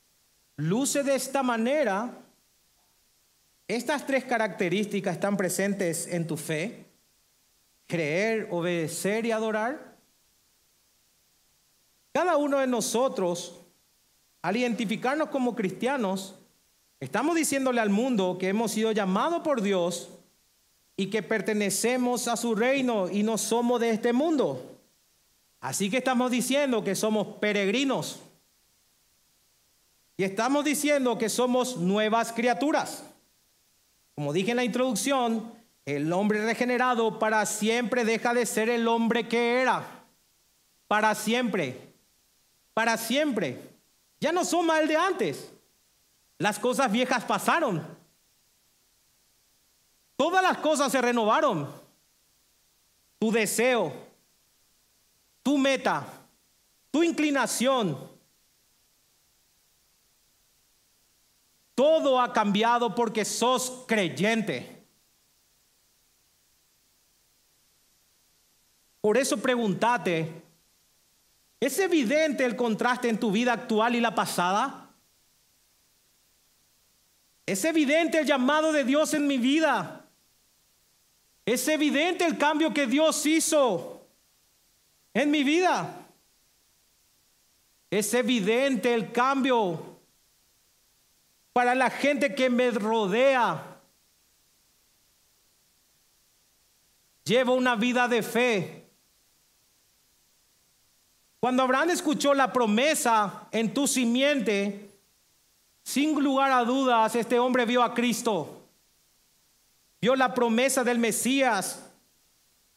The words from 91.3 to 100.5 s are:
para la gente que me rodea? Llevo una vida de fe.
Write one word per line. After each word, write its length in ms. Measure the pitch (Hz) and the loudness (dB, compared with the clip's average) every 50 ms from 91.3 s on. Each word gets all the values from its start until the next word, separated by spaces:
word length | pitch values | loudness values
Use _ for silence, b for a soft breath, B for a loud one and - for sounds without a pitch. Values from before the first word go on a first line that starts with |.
| _ _ _ _ | _ _ _ _
para 240 | - 247 247 247 254 | 0 2 2 4 4
la 140 | 262 254 233 | 2 2 0
gente 440 | 254 - - 277 294 - 294 277 285 | 0 0 0 0 2 2 0 -2 0
que 160 | 262 262 254 | 0 0 2
me 220 | 247 233 254 247 | 2 2 2 2
rodea? 1080 | 214 233 202 220 226 226 214 185 190 233 262 277 269 254 226 196 160 135 - - - - _ _ _ _ _ _ _ _ _ _ _ _ _ _ _ _ _ _ _ _ _ _ _ _ _ _ _ _ _ _ _ _ _ _ _ _ _ _ _ _ _ _ _ _ _ _ _ _ _ _ _ _ _ _ _ _ _ _ _ _ _ _ _ _ _ _ _ _ - | 0 0 -2 0 0 0 0 0 2 4 4 4 4 4 2 0 0 -4 -8 -14 -20 -20 _ _ _ _ _ _ _ _ _ _ _ _ _ _ _ _ _ _ _ _ _ _ _ _ _ _ _ _ _ _ _ _ _ _ _ _ _ _ _ _ _ _ _ _ _ _ _ _ _ _ _ _ _ _ _ _ _ _ _ _ _ _ _ _ _ _ _ _ -4
Llevo 300 | 147 208 254 262 240 254 | 0 2 2 2 2 2
una 200 | 254 247 254 240 | 2 2 2 2
vida 320 | 208 233 247 240 247 247 | 2 0 0 2 2 2
de 160 | 240 240 226 190 | 2 0 0 -2
fe. 560 | - - 220 247 247 220 190 151 - - - - _ _ _ _ _ _ _ _ _ _ _ _ _ _ _ _ _ _ _ _ _ _ _ _ _ _ _ _ _ _ _ _ _ | -2 0 0 0 2 0 -2 -4 -6 -12 -18 -20 _ _ _ _ _ _ _ _ _ _ _ _ _ _ _ _ _ _ _ _ _ _ _ _ _ _ _ _ _ _ _ _ _